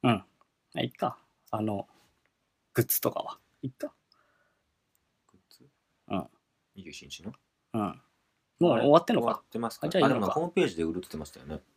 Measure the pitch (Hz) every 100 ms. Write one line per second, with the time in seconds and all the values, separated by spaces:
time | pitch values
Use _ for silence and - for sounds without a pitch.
0 | 127 110 - _ _ _ _ - 127 -
1 | - - _ _ _ 110 107 101 - _
2 | _ _ _ _ _ _ _ - - -
3 | - - - - _ _ 135 - 294 _
4 | _ _ _ _ _ _ _ _ _ _
5 | _ _ _ _ _ - 131 _ _ _
6 | - 95 - _ _ _ _ 98 87 -
7 | 71 - 85 - _ _ _ 117 101 76
8 | _ _ _ _ _ _ 170 117 123 156
9 | - 214 117 113 _ 117 117 - 156 -
10 | - 123 98 - 170 190 156 85 80 85
11 | - 78 76 - 69 76 _